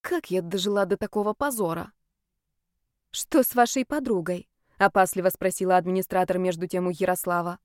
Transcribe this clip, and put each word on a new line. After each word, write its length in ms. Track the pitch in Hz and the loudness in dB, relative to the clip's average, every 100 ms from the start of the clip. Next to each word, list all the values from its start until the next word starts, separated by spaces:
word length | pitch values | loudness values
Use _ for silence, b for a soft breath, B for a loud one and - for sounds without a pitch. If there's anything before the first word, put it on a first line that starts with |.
Как 300 | - 349 - | -2 -4 -2
я 120 | 185 | -4
дожила 420 | 170 196 185 202 | -2 -4 0 0
до 120 | 196 196 | 0 0
такого 360 | 208 208 208 | -2 -2 -2
позора? 600 | 214 285 240 185 170 196 _ _ _ _ _ _ _ _ _ _ _ _ | -2 -4 -2 -2 -4 -8 _ _ _ _ _ _ _ _ _ _ _ _
Что 320 | - - 330 | -12 0 2
с 120 | 254 | 2
вашей 300 | 247 240 - | 4 2 2
подругой? — 640 | 262 294 254 202 165 180 - _ _ _ | -2 -4 -2 -2 -2 -6 -8 _ _ _
опасливо 520 | 196 202 185 - 180 | 2 4 2 4 -2
спросила 460 | - 190 - 185 185 | 0 -2 -2 2 2
администратор 640 | 175 185 185 185 180 180 | 2 -2 0 0 0 0
между 280 | 185 170 175 | 0 -2 -4
тем 200 | 185 180 | -2 -2
у 40 | |
Ярослава. 680 | 175 185 180 - 175 175 175 | 0 0 0 0 -2 -2 -8